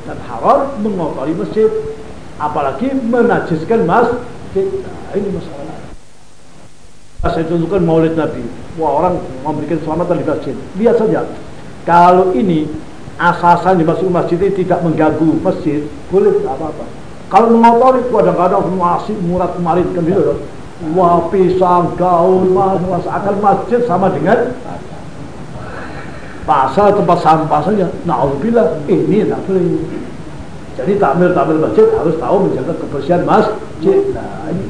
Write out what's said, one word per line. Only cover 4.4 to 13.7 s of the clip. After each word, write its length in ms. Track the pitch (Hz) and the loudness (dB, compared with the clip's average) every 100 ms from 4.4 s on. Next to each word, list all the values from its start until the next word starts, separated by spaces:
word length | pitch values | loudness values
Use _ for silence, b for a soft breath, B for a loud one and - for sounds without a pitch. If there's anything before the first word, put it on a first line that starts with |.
| - 190 190 185 | -6 -2 -2 -4
Nah, 320 | - - - 196 | -8 -12 -6 -4
ini 160 | 196 | -4
masalah. 480 | 175 - 143 156 - - - - - - - - - - - - - - - | -6 -8 -12 -12 -12 -14 -16 -16 -18 -18 -18 -18 -18 -18 -18 -16 -16 -16 -4
Saya 240 | 165 165 160 | -2 -2 -2
tunjukkan 340 | 170 160 196 165 | -2 0 0 2
Maulid 320 | 160 160 160 | 4 2 0
Nabi. 240 | 147 127 117 - - 165 | -2 -4 -10 -10 -14 -4
Wah, 240 | 156 143 | -2 2
orang 160 | 180 170 - - 151 | 0 -2 -6 -8 -6
memberikan 320 | 147 147 165 | -6 -4 -4
selamatan 400 | 156 160 175 160 | -2 -4 0 -2
di 60 | 139 | -2
masjid. 280 | 143 147 117 - 185 | -4 -4 -8 -10 0
Lihat 240 | 220 233 | 2 4
saja. 240 | 214 151 117 - - - - - - | 2 0 -2 -8 -14 -14 -16 -10 2
Kalau 480 | 170 175 180 190 254 | 6 8 6 4 2
ini 320 | 202 160 156 - - - - - | 2 0 0 -6 -12 -14 -16 -2
asasan 640 | 170 170 175 175 180 | 0 2 4 4 4